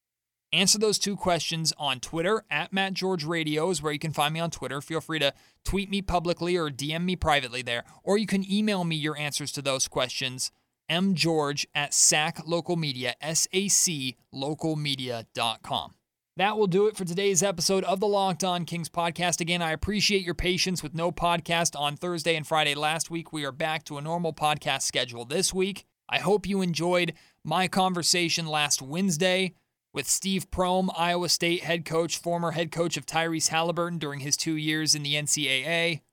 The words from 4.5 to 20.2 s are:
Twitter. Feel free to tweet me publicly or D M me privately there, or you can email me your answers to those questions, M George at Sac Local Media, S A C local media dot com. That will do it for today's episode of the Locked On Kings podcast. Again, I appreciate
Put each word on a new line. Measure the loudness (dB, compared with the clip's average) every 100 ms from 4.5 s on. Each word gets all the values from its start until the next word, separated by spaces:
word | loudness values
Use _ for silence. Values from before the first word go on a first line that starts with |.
Twitter. | -4 -6 -6
Feel | -4 -4
free | -2 0
to | 0 0 _ _
tweet | -2 -2 0
me | -2
publicly | 0 0 0 0 0 0
or | 0
D | -4 -4
M | -2
me | -2 0
privately | 2 2 2 -6
there, | -4 -4 -6 -10
or | 0 2
you | 2
can | 0 0
email | 0 2 0
me | 0 0
your | -2 -2
answers | -4 -4 -6
to | -4
those | -2 0 0
questions, | 0 -2 -2 -6 -4 -8 _ _ _ -4
M | 0 2
George | 2 2 2 2 -2 -4
at | -2 0
Sac | 4 4 4 2 -2 -4
Local | -2 0 -2
Media, | -2 -2 -4 -4
S | -2 0 0
A | 0 2
C | 2 2 0 -4 -8 _
local | -6 -4 -2 -2 -2
media | -2 -2 -4 -6 -8
dot | -2 -2 -2
com. | -4 -4 -4 _ _ _ _ -2
That | 0 2
will | 2
do | 4 2
it | 0
for |
today's | -6 0 2 2
episode | 2 0 0 0
of | 0 0
the | 2
Locked | 2 2 0
On | -2 -2
Kings | -4 -6 -6
podcast. | -2 -2 0 -2 0
Again, | -2 0
I | 0
appreciate | -2 -2 0 2 2